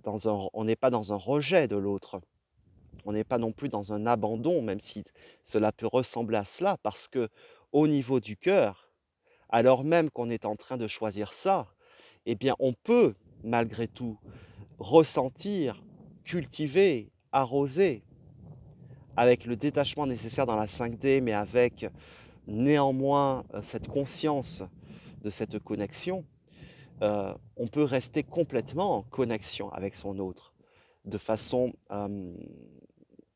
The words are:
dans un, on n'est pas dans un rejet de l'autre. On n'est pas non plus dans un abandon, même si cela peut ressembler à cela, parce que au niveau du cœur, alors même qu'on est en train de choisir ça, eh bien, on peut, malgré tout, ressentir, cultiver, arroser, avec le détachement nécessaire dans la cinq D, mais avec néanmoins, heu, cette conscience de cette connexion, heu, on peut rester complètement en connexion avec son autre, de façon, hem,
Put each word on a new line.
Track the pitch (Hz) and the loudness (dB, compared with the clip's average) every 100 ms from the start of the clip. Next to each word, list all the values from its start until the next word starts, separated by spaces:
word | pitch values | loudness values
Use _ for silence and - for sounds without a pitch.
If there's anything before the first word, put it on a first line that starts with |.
dans | - 104 110 | -8 -4 -2
un, | 104 98 | -2 -4
on | 110 110 | -4 -2
n'est | 113 | 2
pas | 131 | 2
dans | 120 101 | 2 -2
un | 101 | -4
rejet | 98 147 139 180 127 | -2 -2 2 2 4
de | 104 | 0
l'autre. | 98 98 - 98 - _ _ _ _ _ - - 101 | -2 -4 -6 -16 -16 _ _ _ _ _ -20 -16 -6
On | |
n'est | 107 110 | -4 -2
pas | 123 | -2
non | 117 | -2
plus | - 139 | -4 -6
dans | 107 98 | -6 -6
un | 104 113 | -4 2
abandon, | 120 107 113 135 175 | 2 2 -2 0 0
même | 110 101 | 0 -6
si | - 107 - _ - _ | -6 -12 -14 _ -20 _
cela | - 110 107 | -4 2 2
peut | - 113 | 0 0
ressembler | 127 123 117 113 110 | 0 0 -2 -2 -2
à | 98 | -2
cela, | - 185 180 | -2 0 0
parce | 107 - - | -4 -6 -6
que | 131 113 _ - - _ | -4 -4 _ -20 -20 _
au | 143 151 | 2 4
niveau | 143 123 131 | 2 0 -2
du | 107 107 | -2 -4
cœur, | 175 196 110 92 _ _ _ _ _ _ - | 2 4 4 0 _ _ _ _ _ _ 0
alors | 117 123 127 | 4 6 6
même | 143 170 156 | 4 2 2
qu'on | - 120 | -2 -4
est | 113 104 | -2 -4
en | 104 | -6
train | - 127 | -6 -6
de | 110 | -6
choisir | - 110 98 104 | -4 -4 -4 -6
ça, | - 190 190 - _ _ _ - _ - | -2 0 0 0 _ _ _ -20 _ -4
eh | 113 | -2
bien, | 131 - | 0 0
on | 131 | 0
peut, | 123 - 240 175 101 _ - | -2 2 4 4 2 _ -12
malgré | 113 117 117 113 113 | 0 2 2 -2 -6
tout, | - 120 110 - - - - 104 - | -6 -10 -10 -16 -20 -20 -20 -20 -14
ressentir, | - 156 160 156 131 - 202 202 135 101 - - - - - | 6 6 6 2 -2 -4 -6 -2 -2 -4 -14 -20 -20 -20 -8
cultiver, | 175 135 - 151 156 196 127 101 _ - | -6 -6 -4 0 4 4 4 -4 _ -2
arroser, | 139 127 139 139 143 196 110 - - - - - - - - - - - - | 0 2 2 0 2 2 2 -8 -20 -20 -20 -20 -20 -20 -20 -20 -20 -8 4
avec | 120 120 120 | 6 6 2
le | 117 | -2
détachement | 143 143 139 - 143 | -2 0 -2 -2 -4
nécessaire | 120 113 - 127 | -4 -4 -2 0
dans | 110 | 0
la | 107 | -2
cinq | - 117 113 | -4 -4 -2
D, | 139 135 | 2 2
mais | 123 | 2
avec | 104 101 123 123 - 107 - - - - - - | -2 0 2 2 0 -12 -12 -20 -20 -20 -20 -8
néanmoins, | 107 135 147 139 131 139 143 139 131 - | 0 2 4 4 2 2 2 2 0 -6
heu, | 101 | -10
cette | 104 113 - | -8 -10 -4
conscience | 139 135 - 156 143 123 - 92 - - - - - | -4 -2 -2 0 -2 -2 -6 -6 -14 -20 -20 -20 -12
de | 104 | -10
cette | - 110 107 | -6 -6 -6
connexion, | - 104 101 - 180 185 - _ _ - - - - - | -6 -6 -6 -6 -6 -6 -8 _ _ -20 -20 -20 -20 -2
heu, | 104 104 98 - - - | 0 0 -4 -8 -14 -8
on | 117 | -4
peut | 151 | 0
rester | 147 131 - 151 | 2 0 -2 -4
complètement | 139 170 156 127 139 135 196 117 | -4 -2 0 -2 -4 -4 -2 -2
en | |
connexion | 113 - 120 110 - - 101 | -4 -2 0 0 -4 -6 -8
avec | - 98 - | -6 -8 -8
son | 101 98 | -10 -6
autre, | 92 - - _ _ _ _ _ - | -6 -8 -20 _ _ _ _ _ -10
de | 104 | -8
façon, | - 110 - 127 123 - - | -2 -2 0 0 0 -2 -12
hem, | 101 101 101 90 87 80 80 58 67 - _ _ _ _ | -8 -6 -8 -10 -14 -16 -18 -20 -20 -20 _ _ _ _